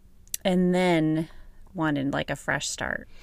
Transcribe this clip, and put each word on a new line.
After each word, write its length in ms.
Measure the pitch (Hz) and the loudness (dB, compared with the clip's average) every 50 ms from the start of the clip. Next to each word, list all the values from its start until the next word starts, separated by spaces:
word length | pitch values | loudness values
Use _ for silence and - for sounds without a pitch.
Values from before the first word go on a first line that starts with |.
| - - - - - - - - - | -20 -20 -20 -20 -20 -16 -10 -2 0
and 320 | 196 185 185 180 180 180 | 2 4 4 4 4 4
then 540 | 180 185 180 170 160 156 156 156 156 160 - - - - - - - - - - | 4 4 4 4 4 4 2 2 0 -2 -4 -8 -18 -20 -20 -20 -20 -20 -12 -6
wanted, 380 | 180 160 156 147 143 135 139 139 | -2 -2 0 0 0 -2 -2 -2
like, 160 | 147 151 - | -2 -4 -4
a 60 | 147 | -6
fresh 320 | - - - 139 143 - | -6 -4 -4 -4 -4 -4
start. 400 | - - - - - - - - - - - | -6 -8 -6 -6 -6 -6 -6 -8 -12 -20 -18